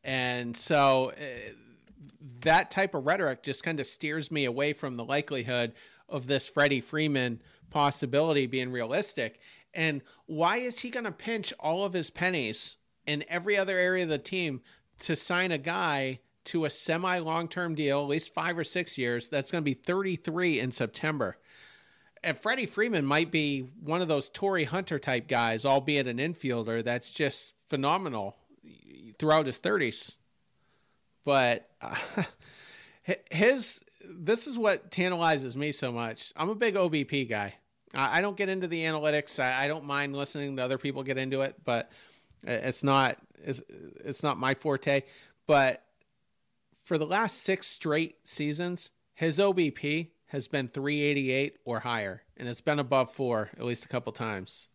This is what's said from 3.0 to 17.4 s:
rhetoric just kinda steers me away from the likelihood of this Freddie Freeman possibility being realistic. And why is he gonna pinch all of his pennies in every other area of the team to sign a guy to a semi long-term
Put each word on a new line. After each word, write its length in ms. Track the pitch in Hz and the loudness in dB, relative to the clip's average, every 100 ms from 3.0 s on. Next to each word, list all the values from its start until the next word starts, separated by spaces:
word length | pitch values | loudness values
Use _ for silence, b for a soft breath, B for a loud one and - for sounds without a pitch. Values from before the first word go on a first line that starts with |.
| 135 | 0
rhetoric 360 | 190 160 127 | 2 0 -2
just 200 | - 131 | -6 -4
kinda 220 | 170 156 | -4 -4
steers 460 | 131 - 151 156 143 | -4 -4 -4 -4 -2
me 140 | 156 131 | 0 0
away 260 | 120 147 | 0 -2
from 240 | 147 139 120 | -2 -6 -6
the 80 | |
likelihood 720 | 117 139 147 135 117 123 117 B B B B | -2 -2 0 -6 -2 0 -2 B B B B
of 180 | 147 123 | -8 0
this 220 | 139 - | -2 0
Freddie 320 | - 143 139 | 4 4 4
Freeman 640 | - 151 156 139 123 113 b b - | 0 0 2 2 2 -2 b b -6
possibility 760 | 151 143 - 127 139 160 143 131 | 2 2 2 0 2 4 4 2
being 240 | 131 127 | 0 -2
realistic. 680 | 123 113 156 202 - 113 - B B B | -4 -2 -2 -2 -4 -6 -6 B B B
And 280 | - 160 143 b b - | -2 0 0 b b -8
why 300 | 156 170 233 | 2 2 2
is 240 | 247 233 | -2 -4
he 100 | 247 | -6
gonna 220 | 247 226 | -4 -6
pinch 400 | 160 - 226 190 - | -6 -4 -4 -4 -4
all 240 | 151 170 | -2 0
of 80 | 202 | 0
his 180 | 180 156 | -2 -4
pennies 680 | - 180 175 117 110 - - _ _ - | -2 0 0 -2 -2 -4 -6 _ _ -4
in 180 | 147 - | -4 -2
every 280 | 170 185 202 | -4 2 2
other 200 | 190 185 | 2 2
area 260 | 180 185 | 2 2
of 60 | 170 | 0
the 80 | 147 | -2
team 440 | - 190 165 131 b b b _ | -2 -4 -2 -4 b b b _
to 140 | - | -4
sign 380 | 156 - 175 185 | -2 0 2 2
a 60 | 156 | 0
guy 640 | 147 180 175 139 131 127 _ _ | -2 -2 0 0 -2 -6 _ _
to 200 | - 170 | -4 0
a 60 | 151 | 0
semi 480 | - - 165 185 180 | -2 -2 0 2 0
long-term 560 | 160 165 | 0 -2